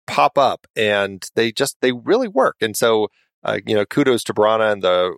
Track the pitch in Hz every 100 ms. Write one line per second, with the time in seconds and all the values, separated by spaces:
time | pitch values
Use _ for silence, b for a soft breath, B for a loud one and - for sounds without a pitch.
0 | - - 147 - 127 87 _ - 107 104
1 | 98 95 - - 113 113 139 - 127 123
2 | 117 214 247 226 254 - 110 101 120 113
3 | 104 _ _ _ - 104 107 107 101 -
4 | 135 120 - 107 104 110 110 104 92 90
5 | 90